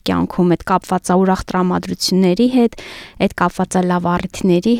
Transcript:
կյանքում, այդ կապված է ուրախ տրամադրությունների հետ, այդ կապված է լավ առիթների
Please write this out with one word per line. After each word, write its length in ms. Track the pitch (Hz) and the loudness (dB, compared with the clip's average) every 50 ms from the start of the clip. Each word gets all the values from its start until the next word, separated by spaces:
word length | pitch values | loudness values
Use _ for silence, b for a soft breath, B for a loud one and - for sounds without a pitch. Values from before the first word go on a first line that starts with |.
| _ - | _ -2
կյանքում, 440 | 185 175 - - - - 175 180 165 | 0 0 -2 -2 0 0 2 2 2
այդ 120 | - - - 190 | 0 0 -2 -2
կապված 360 | 180 - - 185 180 - - 180 | -2 -2 -2 -4 -4 0 0 2
է 80 | 185 | 2
ուրախ 280 | 190 190 190 - - - - | 2 2 0 -2 -4 -4 -2
տրամադրությունների 1000 | 185 180 180 180 170 175 196 180 - - - 180 180 190 180 180 185 233 247 254 | 0 0 0 0 -2 -4 -6 -8 -6 -4 0 2 2 4 2 4 2 2 2 4
հետ, 220 | 254 233 233 - B B B B B B B B B | 2 2 2 0 B B B B B B B B B
այդ 200 | - 208 - - 180 | -2 -2 0 0 -2
կապված 340 | 175 - - 185 180 - | -2 0 -2 -4 -2 0
է 120 | 185 180 180 180 | 0 0 0 0
լավ 200 | 175 175 175 175 | 0 0 -2 -2
առիթների 640 | 180 - 180 - - - 190 175 175 - 220 240 | -2 -4 -6 -6 -2 2 2 2 2 2 2 0